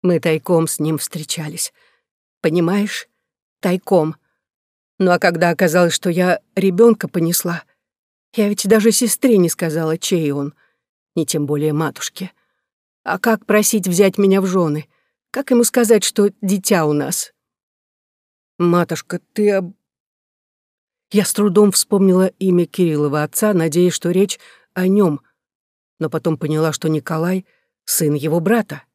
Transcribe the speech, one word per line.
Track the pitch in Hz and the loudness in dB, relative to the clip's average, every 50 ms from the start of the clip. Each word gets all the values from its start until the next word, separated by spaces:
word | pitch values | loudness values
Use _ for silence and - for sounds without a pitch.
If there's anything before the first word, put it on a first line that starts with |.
Мы | - 185 175 160 | 0 0 -2 0
тайком | - 170 160 160 _ - 180 165 165 160 | 0 -2 -2 -2 _ 0 0 0 0 -2
с | - - | -4 -4
ним | 151 156 160 147 | -4 -4 -4 -4
встречались. | - - - 160 156 - - - 156 151 156 170 - - _ _ _ _ _ _ _ _ _ _ _ _ _ _ | -6 -8 -10 -12 -10 -10 -10 -10 -10 -12 -10 -10 -10 -10 _ _ _ _ _ _ _ _ _ _ _ _ _ _
Понимаешь? | - 165 156 180 170 165 190 208 202 208 - - - _ _ _ _ _ _ _ _ _ _ _ | -4 -2 0 0 0 0 0 -2 -2 -4 -6 -12 -12 _ _ _ _ _ _ _ _ _ _ _
Тайком. | - 190 180 190 _ - 202 175 156 156 156 _ _ _ _ _ _ _ _ _ _ _ _ _ _ _ _ _ | -4 -2 -2 -2 _ 0 2 2 2 0 -4 _ _ _ _ _ _ _ _ _ _ _ _ _ _ _ _ _
Ну | 190 185 | 0 2
а | 175 175 | 2 2
когда | - 180 170 165 175 170 | 2 0 0 2 0 0
оказалось, | 170 - 196 175 151 180 180 170 165 | 2 0 0 2 2 2 2 2 0
что | - - 185 | -2 -4 -4
я | 170 180 180 180 175 - _ _ _ | -2 0 0 0 0 -2 _ _ _
ребёнка | - 196 196 180 175 233 233 220 220 - - | -2 0 0 4 4 4 4 4 2 -2 -6
понесла, | - 185 165 165 175 - - 180 170 170 - _ _ _ _ _ _ _ _ _ _ _ _ _ _ | -4 -2 -2 -2 -2 -4 -4 -6 -8 -8 -12 _ _ _ _ _ _ _ _ _ _ _ _ _ _
я | - 208 208 | -2 -2 -2
ведь | 208 - - 196 | -2 -4 2 2
даже | 220 214 202 226 | 4 4 4 2
сестре | 214 - 254 220 - - - 262 233 196 | 2 2 0 -2 -2 0 2 2 4 4
не | 180 165 | 4 2
сказала, | - - 185 165 151 165 165 156 160 165 | 0 -4 -4 -4 -4 -4 -2 -2 -4 -4
чей | - - 196 170 160 147 | -2 -2 -2 0 0 -2
он, | 143 143 143 147 - _ _ _ _ _ _ _ _ _ _ _ _ | -2 -4 -6 -8 -10 _ _ _ _ _ _ _ _ _ _ _ _
ни | 175 156 | -6 -4
тем | - - 151 147 | -2 -4 -4 -2
более | 139 147 147 147 156 147 | -2 -2 -2 -2 -2 0
матушке. | 151 165 147 - - - - _ - 190 180 _ _ _ _ _ _ _ _ _ _ _ _ _ _ _ | 0 -2 -4 -4 -8 -12 -12 _ -12 -14 -14 _ _ _ _ _ _ _ _ _ _ _ _ _ _ _
А | - - 185 | -8 -6 -2
как | - 233 220 214 _ | 0 0 -2 -2 _
просить | - 214 214 208 - - 214 175 185 | 0 2 2 2 2 0 -2 -2 -2
взять | 175 175 202 190 185 - | 2 4 2 2 4 2
меня | 202 196 190 196 | 2 4 4 2
в | 190 190 | 0 0
жёны? | 180 190 175 156 147 151 151 _ _ _ _ _ _ _ _ _ | 0 0 0 0 -2 -4 -8 _ _ _ _ _ _ _ _ _
Как | - 262 277 - | -10 -10 -2 2
ему | 254 233 240 | 2 2 2
сказать, | - - 254 240 214 226 208 - | 2 2 0 4 4 4 4 2
что | - - - 202 202 190 _ | 0 0 0 0 0 0 _
дитя | - 185 196 196 190 - 214 180 160 | -2 -2 -2 -2 0 0 0 2 2
у | 151 147 | 0 0
нас? | 147 139 135 - - - - _ _ _ _ _ _ _ _ _ _ _ _ _ _ _ _ _ _ _ _ _ _ _ _ _ _ | -2 -2 -4 -6 -8 -8 -10 _ _ _ _ _ _ _ _ _ _ _ _ _ _ _ _ _ _ _ _ _ _ _ _ _ _
"Матушка, | 175 175 170 175 170 - 165 - - _ - 170 _ _ _ | 0 2 2 2 2 0 -4 -8 -8 _ -10 -10 _ _ _
ты | - 208 208 | 0 0 2
об-" | 202 190 185 175 202 _ _ _ _ _ _ _ _ _ _ _ _ _ _ _ _ _ _ _ _ _ _ _ _ _ _ _ | 2 0 -4 -6 -14 _ _ _ _ _ _ _ _ _ _ _ _ _ _ _ _ _ _ _ _ _ _ _ _ _ _ _
Я | - 202 190 | -2 0 0
с | - - | 0 0
трудом | - 208 208 175 208 208 202 | 0 0 2 4 6 4 4
вспомнила | 185 - - _ - 196 196 190 180 180 190 185 - _ | 4 0 -2 _ 0 2 4 4 4 4 2 0 -2 _
имя | 190 190 180 175 175 | -2 0 2 2 0
Кириллова | 160 - - 180 170 151 147 147 147 139 151 151 | -2 -2 -2 0 0 0 0 -2 0 0 -2 -4
отца, | 147 - - - 214 208 | -4 -4 -2 -2 0 0
надеясь, | 180 160 165 143 175 175 180 170 | 0 0 0 0 2 2 2 0
что | - - 175 | -2 -4 -2
речь | 175 185 196 208 - - - - _ _ _ _ _ | 0 0 0 0 -2 -12 -14 -20 _ _ _ _ _
о | - 185 185 | -2 0 2
нём, | 190 208 202 170 147 143 _ _ _ _ _ _ _ _ _ _ _ _ _ _ _ _ | 2 4 2 2 0 -2 _ _ _ _ _ _ _ _ _ _ _ _ _ _ _ _
но | 156 156 | -8 -6
потом | - 160 _ 170 160 - | -6 -4 _ -4 -4 -4
поняла, | - 147 156 156 160 160 151 | -4 -4 -2 -2 -2 -2 -4
что | - - 165 | -4 -4 -2
Николай — | 156 151 - - 165 160 165 175 185 190 185 _ _ _ _ _ _ _ _ | -4 -4 -4 -6 -6 -4 -2 -2 -4 -4 -6 _ _ _ _ _ _ _ _
сын | - - - 170 151 147 | -6 -4 -2 0 0 -2
его | 147 127 156 151 170 | -2 -2 -2 -2 -2
брата. | 160 196 233 233 - _ 127 - _ _ | 0 0 0 0 -2 _ -12 -18 _ _